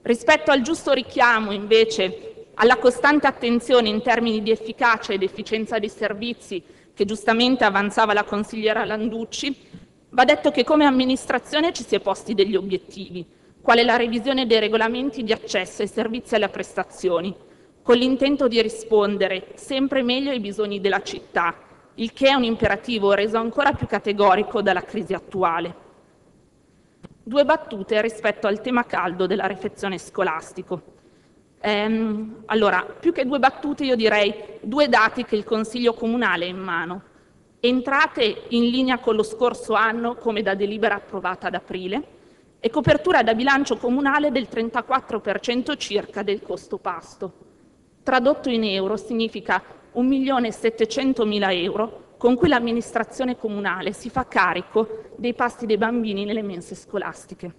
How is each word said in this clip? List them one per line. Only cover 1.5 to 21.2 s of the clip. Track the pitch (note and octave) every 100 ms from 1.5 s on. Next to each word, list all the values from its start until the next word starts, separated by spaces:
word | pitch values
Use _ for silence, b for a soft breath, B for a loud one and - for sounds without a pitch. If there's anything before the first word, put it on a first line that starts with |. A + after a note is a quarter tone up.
invece, | G3+ G#3 A3+ A3 - F#3 - - - - -
alla | A3+ B3+
costante | B3 - C#4+ D4 C#4
attenzione | - A#3 A#3+ A#3 B3 A3
in | G#3+
termini | B3+ A#3 A#3 A3
di | G#3
efficacia | A3 A3 A3 B3 A3 -
ed | G3
efficienza | F#3 - G3+ A3 G#3+ A3+
dei | G#3
servizi | - A#3+ G3+ A#3 A#3 - F#3+ B B B
che | - G3+
giustamente | G#3+ - A3+ B3 C4 G#3+
avanzava | G3 G3+ A#3 A3
la | G#3
consigliera | G#3 G3+ G#3+ A3 G#3+ A3+ G3
Landucci, | G#3+ A3 A3+ A3+ - C#4+ C4+ B B B _ _
va | -
detto | C4 D4+ D4
che | C#4+
come | A#3+ D4+ D4
amministrazione | B3+ B3+ C4 - B3+ - D4 E4+
ci | -
si | A#3+ G#3
è |
posti | G3+ F#3 -
degli | G#3+ G3+ F#3+
obiettivi, | G3 F3+ - G3 F#3+ F3 E3 b b b
quale | - -
la | A#3+ A#3+
revisione | A#3+ A#3 A3+ C4 A#3+
dei | A3
regolamenti | G#3+ A3 A3+ B3 C#4 C#4
di | G#3+
accesso | A3 - G3+ F3+ -
ai | G#3
servizi | - A3+ A#3+ -
e | A3
alle | G3
prestazioni, | - F#3 - - - F3+ E3+ F3+ - B B B _
con | - A#3+
l'intento | B3+ C4 C4+ C#4+ C4
di | A3+
rispondere | A3 - - G#3+ G3+ G3+ F#3+ F#3 - -
sempre | - C4+ C4+ C4+
meglio | A#3+ B3+ C#4
ai | B3+
bisogni | G3+ G3 G#3 G3+
della | G3 F#3+
città, | - F#3+